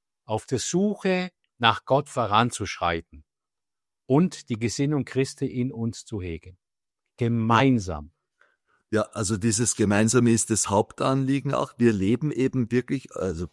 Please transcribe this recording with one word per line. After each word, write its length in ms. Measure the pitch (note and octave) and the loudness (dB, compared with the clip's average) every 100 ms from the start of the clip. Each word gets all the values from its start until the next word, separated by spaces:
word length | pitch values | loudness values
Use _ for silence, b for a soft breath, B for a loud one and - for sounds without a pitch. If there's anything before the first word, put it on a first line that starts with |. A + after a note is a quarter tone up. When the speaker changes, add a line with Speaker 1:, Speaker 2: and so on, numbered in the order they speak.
| _ _ | _ _
Speaker 1:
auf 220 | - G#2+ - | -8 -8 -4
der 140 | B2 | -6
Suche 680 | - F3 G3+ G3+ G3 F#3 F3+ _ _ - | -2 0 0 -2 -2 -2 -4 _ _ 0
nach 260 | A#2 - | 2 2
Gott 240 | - C3+ D3 | 0 0 0
voranzuschreiten 1160 | - A2 G#2 A#2+ - G2 - F2 E2+ - D2 _ _ _ _ _ _ _ _ - | -4 2 4 2 0 -10 -4 -2 -2 -6 -20 _ _ _ _ _ _ _ _ 0
und 420 | C3+ F3+ - - | 2 2 -2 -10
die 100 | A2+ | -6
Gesinnung 460 | A2+ - C#3 D3 | -4 -2 -2 -2
Christi 420 | B2 B2+ C3+ - C3+ | -4 -4 -4 -4 -8
in 280 | B2+ B2+ | -4 -6
uns 320 | A2+ A2+ - - | -4 -8 -8 -12
zu 160 | G#2+ | -10
hegen. 360 | F2+ E2 F#2 - _ _ _ _ _ - | -8 -10 -14 -20 _ _ _ _ _ -4
Gemeinsam. 920 | A#2 A#2 A2+ A#2 C3+ B2 F#2 D#2 D2 _ _ _ _ _ _ _ - | -2 0 2 4 4 2 -2 -10 -12 _ _ _ _ _ _ _ -4
Speaker 2:
Ja, 120 | G#2+ G#2 | -4 -2
also 240 | - F#2+ G#2+ | -4 -2 0
dieses 400 | A2+ G#2 A#2+ - | 0 0 0 2
Gemeinsame 560 | G#2 G2+ A2 B2+ A#2+ | 2 4 4 4 4
ist 180 | A2+ - | 4 2
das 200 | A2 - | -2 2
Hauptanliegen 840 | G2+ A2 - C3+ C3+ C3 C#3 C#3 | 2 0 -2 -2 0 0 -2 -2
auch. 200 | C3 C#3 - | -2 -4 2
Wir 140 | A#2+ | 4
leben 400 | G#2+ F#2+ A#2+ D3+ | 4 2 0 0
eben 400 | - C3 C3 A2+ | -2 -2 0 0
wirklich, 420 | B2 B2 C#3 - | -2 -2 -6 -8
also 320 | - F#2+ E2 F2 | -6 -6 -4 -6